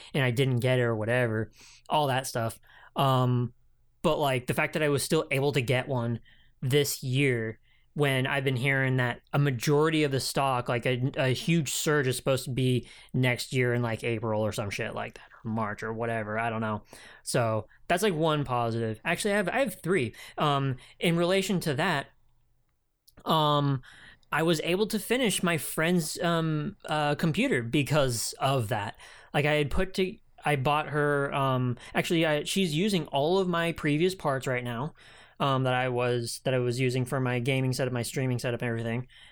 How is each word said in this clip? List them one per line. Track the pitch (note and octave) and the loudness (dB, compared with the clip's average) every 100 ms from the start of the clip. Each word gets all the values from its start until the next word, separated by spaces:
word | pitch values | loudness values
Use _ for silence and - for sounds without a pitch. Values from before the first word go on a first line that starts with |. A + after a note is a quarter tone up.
| - | -6
and | D#3 | 0
I | B2+ | 0
didn't | A#2+ C3 A#2+ | 2 2 2
get | B2+ B2+ | 2 2
it | |
or | A#2 A2 | 2 0
whatever, | G#2+ B2+ A#2+ G#2+ A2+ - - - - | 0 2 2 0 -4 -10 -20 -20 -2
all | D#3 C#3 | 0 2
that | C3 C3+ | 0 -2
stuff. | B2 A2+ - - - - - | -4 -4 -6 -20 -20 -10 0
Um, | C3+ C3 B2+ B2 A#2+ - _ _ _ - | 2 4 2 2 -2 -8 _ _ _ -2
but, | E3+ D3 | 0 2
like, | C#3 B2+ - | 0 0 -2
the | |
fact | - D3+ | 0 0
that | D#3+ | 0
I | D3+ | 2
was | C3+ | 0
still | - D#3+ - | 2 0 0
able | C3+ C#3+ | 0 0
to | C#3+ | 0
get | A#2 B2+ B2+ | 0 -2 0
one | B2+ A#2 A#2 - - - - | -2 0 -4 -6 -20 -20 -6
this | B2+ D3 C#3 - | 2 2 2 -2
year | C3+ C3 C#3+ A#2+ A2 - _ _ _ | -2 2 2 2 -2 -8 _ _ _
when | - C#3+ C3 C#3 | 0 2 2 0
I've | C#3+ | 0
been | C3+ B2+ | 0 0
hearing | C#3+ C3+ C3 B2+ | 0 2 2 2
that | B2 - - | 0 -2 -2
a | D3 | 0
majority | C#3+ A#2+ D#3 D3 D#3+ D#3 | 2 0 2 4 4 4
of | C#3+ | 2
the | C3+ | 0
stock, | - D3+ C#3 B2 B2+ | -2 0 0 0 0
like, | A#2+ C3 | -2 0
a, | B2+ C#3+ D#3 | 0 0 0
a | C3 | 0
huge | A#2+ - E3 C#3 | 0 2 0 0
surge | - D#3+ D3 C3 | -2 0 2 2
is | B2 | -2
supposed | C#3+ C3 C#3 | 0 -2 -2
to | |
be | B2+ B2+ A#2+ - - - | -2 2 0 -2 -20 -6
next | B2+ B2+ A#2+ - | 0 0 0 -2
year | C3 B2 | 0 2
in, | B2 | 0
like, | A#2+ A2 | -2 -2
April | A#2+ A2+ A2+ G#2+ | -2 -2 -2 0
or | G#2+ | -2
some | A#2+ G2+ | -2 -6
shit | - A2+ | -6 -6
like | A2+ A2+ - | -6 -10 -12
that, | - - | -20 -12
or | A#2 | -6
March | A2 G#2 G#2+ | -4 -4 -6
or | A2 | -8
whatever, | A2+ A#2 A2+ G#2+ A2 | -4 -4 -4 -4 -2
I | A#2 | -2
don't | A2+ | -2
know. | A2 G#2+ - - - - | -2 -4 -8 -20 -20 -16
So | - C3+ A2+ A2 - - - | -2 0 2 0 -4 -16 -2
that's, | F3 | 0
like, | G#3+ | 2
one | D#3 D#3+ D3+ | 2 2 0
positive. | B2+ B2 A#2 A#2 A2+ A2 E3 | 0 0 0 -2 -4 -4 -4
Actually, | E3+ G#3 | -2 0
I | G3+ | 0
have, | F#3+ | 0
I | B3 | -2
have | C#4 - | -2 -4
three. | D#3+ F#3 A2 - - - | -2 0 -2 -8 -14 -2
Um, | D3+ C#3 C3+ B2+ - - | 0 2 0 -4 -12 -4
in | F3 E3+ | 0 2
relation | F3 G3 F#3+ F#3 | 2 2 0 -2
to | D#3+ C3 | 0 0
that, | F#3 C#3+ - _ _ _ _ _ _ _ _ _ _ - | 0 -2 -4 _ _ _ _ _ _ _ _ _ _ -12
um, | - D#3+ D3+ D3 C#3+ C3+ - - - - - | -2 2 2 2 2 -2 -6 -20 -20 -20 -6
I | D3+ | 0
was | E3 D#3 D#3 | 2 0 0
able | F#3 G#3+ | 0 0
to | G#3+ | -2
finish | - B3 A3 - | -2 0 2 2
my | F3 E3 | 0 0
friend's, | - - E3 F3+ D#3+ - | -2 0 2 2 0 -2
um, | E3+ E3 D#3+ D3+ D3 - | 0 0 0 -2 -4 -8
uh, | - D3+ D3 D3 | -4 0 0 2
computer | E3+ F3 C4+ C#3+ | 0 2 2 0
because | A#2 D3+ C3 D3+ C3+ A2+ - - | 0 -2 2 2 2 0 -6 -2
of | C3+ C3+ G#2 | 0 0 0
that. | A2 G#2+ - - - - | -4 -4 -10 -20 -20 -4
Like, | D3+ D3 | 0 2
I | |
had | D3+ D3 | 2 2
put | - F#3+ | 0 0
to, | - F#3 - - - | -2 -4 -4 -20 -6
I | D3 C#3+ | -2 0
bought | D3 D3 D3 | 2 0 0
her, | D3+ D3 C#3+ C#3 | 0 0 0 0
um, | C#3+ C3+ B2+ B2 A#2+ - | 0 0 2 0 -4 -4
actually, | - - E3 D#3+ | -4 0 2 2
I, | D3+ | 0
she's | D#3 G3 F3+ D3+ | 0 -2 0 0
using | G#3+ F#3 D3 | 0 0 0
all | C#3 D3+ F#3+ | 0 2 2
of | F3+ | 2
my | E3+ E3+ | 0 -2
previous | D#3+ D3+ D3 F3+ | -2 0 2 2
parts | F3+ D3+ C3 C3+ | 0 -2 -2 -2
right | B2 A#2+ | -2 -2
now, | A#2 D3+ - - - - - | -4 -6 -10 -20 -20 -20 -2
um, | C#3+ C3 | 0 2
that | C3 | 2
I | B2 B2+ | 2 0
was, | A#2+ B2 B2 A#2 - C3+ | 0 0 0 -2 -4 0
that | |
I | B2+ | 2
was | B2 B2 | 2 2
using | B2+ B2+ | 0 0
for | B2 C#3 | 0 0
my | B2 B2 | 0 0
gaming | B2+ C3 C3 | 0 0 0
setup, | C3 B2+ | 0 -2
my | B2 | -2
streaming | A2+ C#3+ C3 A#2+ | -4 -2 -2 -2
setup, | C3 A#2 | -2 -2
and | A#2+ | -4
everything. | A2+ A#2 A#2 B2+ - - | -2 -2 -4 -6 -18 -20